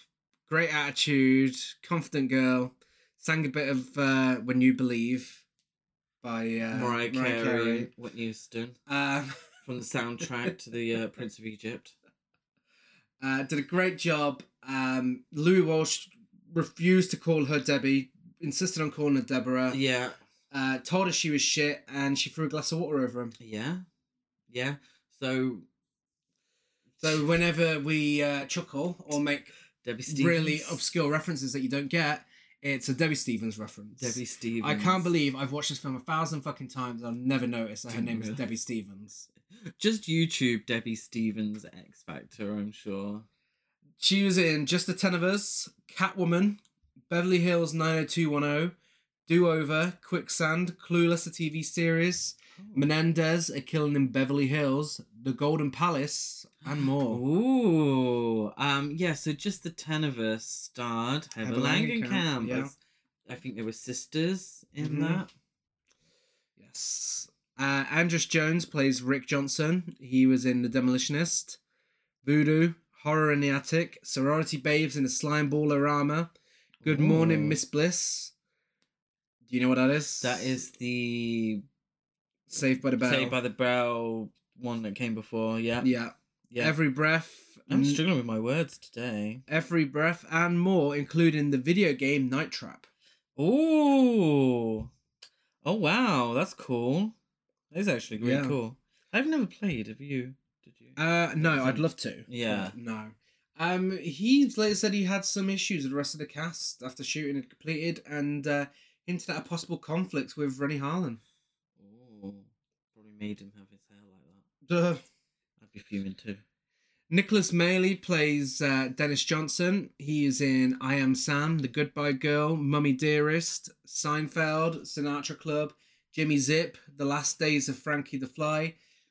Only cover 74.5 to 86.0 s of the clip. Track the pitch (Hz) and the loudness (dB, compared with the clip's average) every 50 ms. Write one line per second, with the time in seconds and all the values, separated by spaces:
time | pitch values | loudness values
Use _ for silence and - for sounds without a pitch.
74.5 | 160 139 127 151 151 156 156 139 131 147 135 127 - - - 147 147 151 151 139 | -4 -4 0 2 2 2 2 2 0 0 0 0 0 -2 -2 0 0 0 2 2
75.5 | 143 151 151 147 147 139 143 147 147 143 143 147 151 160 170 - _ _ _ _ | 2 2 2 2 2 4 4 4 4 2 2 2 0 0 -2 -4 _ _ _ _
76.5 | _ _ _ _ - _ - 156 151 139 151 156 160 160 165 165 160 156 151 151 | _ _ _ _ -18 _ 0 0 2 4 6 6 6 6 6 4 4 4 2 2
77.5 | 151 - - - - 147 156 180 175 - - - - - - - _ _ _ _ | 0 0 -2 -2 0 0 2 2 2 0 -2 -2 -4 -4 -8 -10 _ _ _ _
78.5 | _ _ _ _ _ _ _ _ _ _ _ _ _ _ _ _ _ _ _ - | _ _ _ _ _ _ _ _ _ _ _ _ _ _ _ _ _ _ _ -4
79.5 | 127 123 123 127 131 131 127 131 143 151 143 - - - - 123 123 - 113 131 | -2 2 4 4 4 4 4 4 4 2 0 -2 -6 -4 -2 -2 -2 -2 -2 -2
80.5 | 131 127 - - - - 123 123 123 123 120 120 120 120 117 117 117 117 113 110 | -2 -2 -4 -8 -8 -8 -6 -4 -2 -2 -2 -2 -2 -2 -2 -2 -2 0 0 0
81.5 | 107 101 - - _ _ _ _ _ _ _ _ _ _ _ _ _ _ _ - | -2 -4 -6 -12 _ _ _ _ _ _ _ _ _ _ _ _ _ _ _ -10
82.5 | - - 147 131 131 131 139 135 127 113 127 123 139 131 131 123 131 127 120 123 | -6 -2 0 0 0 0 0 -2 0 2 2 2 2 2 0 0 -2 -2 -2 -4
83.5 | 104 - 127 123 123 123 120 120 120 117 117 117 113 113 110 - _ _ _ _ | -2 0 0 2 2 2 2 0 0 -2 -2 -4 -4 -6 -6 -10 _ _ _ _
84.5 | _ - 127 120 120 113 110 104 98 - 127 117 110 110 107 - 113 113 113 113 | _ -10 -6 -6 -4 -4 -4 -6 -6 -4 -4 -4 -4 -6 -6 -6 -4 -2 -2 -2
85.5 | 113 113 113 117 117 123 127 127 123 120 | -2 -2 -2 -2 -2 0 2 2 2 0